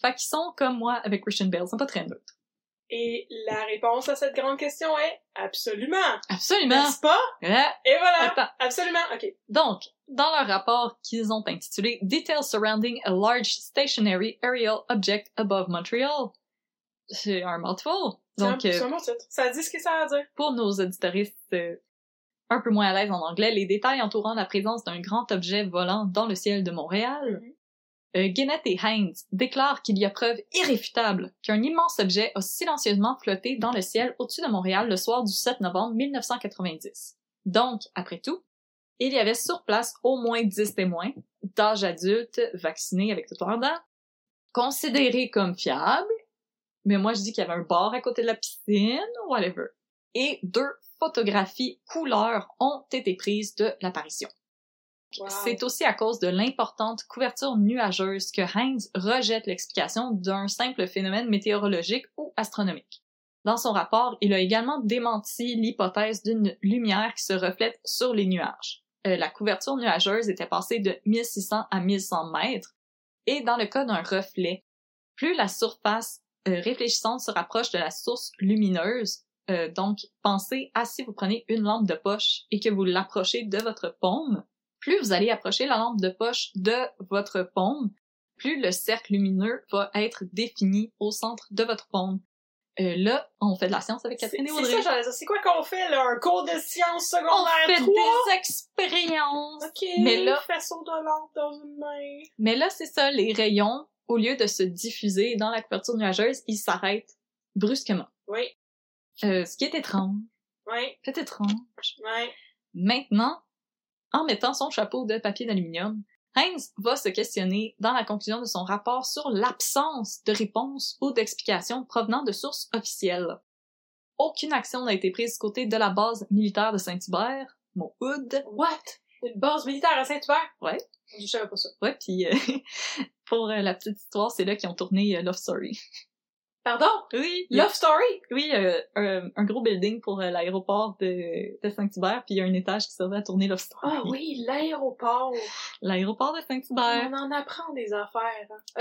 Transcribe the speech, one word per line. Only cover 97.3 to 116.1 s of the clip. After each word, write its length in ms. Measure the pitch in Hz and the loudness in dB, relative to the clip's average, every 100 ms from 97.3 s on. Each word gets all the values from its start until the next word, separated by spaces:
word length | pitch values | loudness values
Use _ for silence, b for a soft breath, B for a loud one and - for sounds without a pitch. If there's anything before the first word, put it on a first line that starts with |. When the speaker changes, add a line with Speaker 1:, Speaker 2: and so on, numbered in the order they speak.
| 392 339 320 320 | 4 6 6 6
Speaker 1:
fait 100 | 349 | 6
Speaker 2:
trois ? 120 | 254 415 440 466 480 | 6 6 6 4 4
Speaker 1:
des 80 | |
expériences. 1300 | 370 - - - - 370 349 339 311 294 285 294 302 | 2 2 -8 -8 -2 0 0 0 0 0 -2 -6 -8
Speaker 2:
Ok, 240 | 311 - 381 349 | -10 -6 -2 4
Speaker 1:
Mais 200 | 247 226 | 4 4
là, 160 | 254 285 - | 4 2 0
Speaker 2:
faisceau 380 | 330 - 330 | -4 -4 -10
de 200 | 330 320 | -6 -4
lampe 260 | 311 311 311 | -2 -2 -4
dans 180 | 302 294 | -6 -6
une 260 | 294 294 294 | -6 -16 -12
main. 440 | 294 285 285 285 311 - | -10 -8 -10 -14 -14 0
Speaker 1:
mais 160 | 214 | 2
là, 140 | 240 349 | 2 0
c'est 160 | - | -2
ça, 260 | 320 - 277 | -6 2 2
les 220 | 277 214 | 4 0
rayons, 540 | 220 214 202 208 262 311 _ - | 2 2 4 2 0 -10 _ -2
au 100 | 233 | 2
lieu 180 | 226 269 | 2 2
de 100 | 208 | 0
se 160 | - | 2
diffuser 720 | 185 175 226 - 208 190 233 220 | -2 -2 -8 -4 -2 0 0 0
dans 120 | 214 | -2
la 140 | 226 | -2
couverture 340 | 226 202 - 233 | -4 -6 -4 -2
nuageuse, 460 | 202 185 226 269 - | 0 2 0 0 -6
ils 100 | 214 | -4
s'arrêtent 580 | - 175 196 208 - _ _ _ _ | -2 0 0 -2 -6 _ _ _ _
brusquement. 540 | 202 208 269 - 185 - _ - | 0 0 0 -2 -4 -4 _ -8
Speaker 2:
Oui. 180 | 214 247 - _ _ _ _ _ - | -6 -6 -8 _ _ _ _ _ -2
Speaker 1:
Euh, 220 | 208 185 175 | 0 2 0
ce 100 | - | -4
qui 80 | |
est 100 | 269 | -4
étrange. 460 | 320 - 196 190 202 226 _ _ _ - | -2 -2 0 0 -4 -8 _ _ _ -8
Speaker 2:
Oui. 140 | 233 262 - | -6 -6 -6
Speaker 1:
C'est 140 | - 269 | -6 -6
étrange. 360 | 277 - 208 220 247 - - - | -6 -2 0 0 -4 -8 -8 -6
Speaker 2:
Oui. 240 | 220 226 240 B B B _ | -6 -4 -4 B B B _
Speaker 1:
Maintenant, 640 | 175 185 254 269 208 247 349 _ _ _ _ _ _ _ | -2 2 2 2 2 2 -2 _ _ _ _ _ _ _
en 120 | - | -2
mettant 280 | 320 202 247 | 0 0 0
son 160 | 269 269 | 0 -4
chapeau 380 | 226 208 254 226 | -2 -2 -2 -2
de 100 | 220 | -2
papier 300 | 208 202 233 | -2 -4 -2
d'aluminium, 560 | 196 165 165 202 220 202 | -2 -2 -4 -6 -6 -10